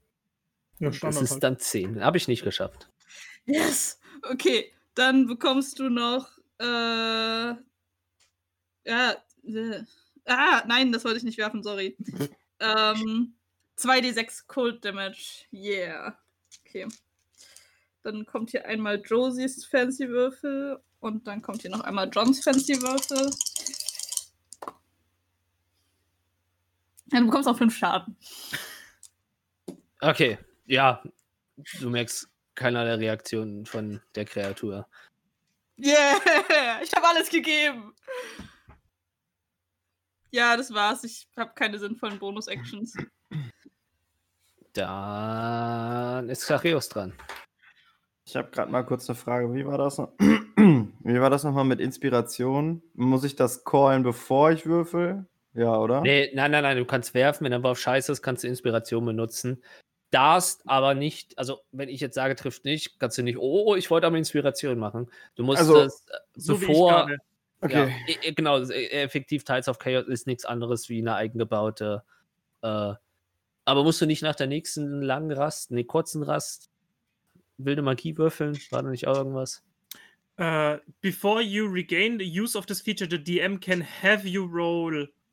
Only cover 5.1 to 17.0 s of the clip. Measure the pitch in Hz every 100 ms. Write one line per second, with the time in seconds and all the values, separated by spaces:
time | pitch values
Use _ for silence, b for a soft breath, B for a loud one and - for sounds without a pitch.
5.1 | 262 240 240 311 262 269 - 269 240 240
6.1 | 254 262 _ _ - 240 233 233 226 226
7.1 | 226 226 226 233 233 - _ _ _ _
8.1 | _ _ _ _ _ _ _ - 233 247
9.1 | - _ _ - 220 226 214 220 b b
10.1 | b - 247 311 262 214 240 262 233 233
11.1 | 226 233 220 214 214 202 196 190 - -
12.1 | - 143 _ _ - 220 220 214 220 220
13.1 | 220 240 - _ _ _ - 247 262 247
14.1 | 226 226 - - - 240 233 208 196 196
15.1 | 196 - - - 196 202 196 175 156 -
16.1 | - _ _ _ - _ 196 190 -